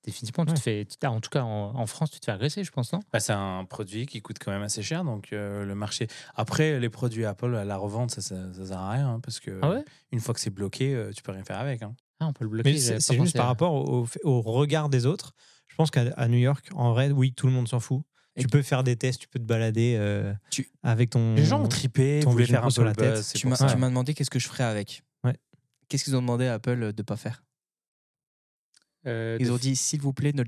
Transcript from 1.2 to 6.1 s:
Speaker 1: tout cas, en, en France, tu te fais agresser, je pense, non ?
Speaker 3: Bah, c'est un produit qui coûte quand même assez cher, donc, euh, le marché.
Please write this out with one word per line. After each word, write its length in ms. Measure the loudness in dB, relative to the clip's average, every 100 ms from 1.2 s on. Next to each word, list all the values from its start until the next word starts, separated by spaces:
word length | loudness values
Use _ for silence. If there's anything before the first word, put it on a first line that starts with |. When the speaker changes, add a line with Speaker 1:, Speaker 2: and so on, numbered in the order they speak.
Speaker 1:
tout 100 | -2
cas, 120 | -4
en, 320 | -2 -4 -4 -4
en 100 | -6
France, 240 | -4 -6
tu 80 | -4
te 60 |
fais 80 | -8
agresser, 320 | -4 -4 -4
je 80 | -6
pense, 200 | -4 -4
non ? 80 | -6 -4
Speaker 3:
Bah, 80 | -2
c'est 140 | 0
un 300 | -2 -2 -6 -8
produit 400 | -10 -8 -8 -8
qui 140 | -10
coûte 180 | -12 -12
quand 60 | -8
même 120 | -6
assez 200 | -6 -6
cher, 220 | -4 -4
donc, 280 | -4 -6 -8
euh, 320 | -8 -6 -6
le 100 | -6 -6
marché. 320 | -6 -6 -6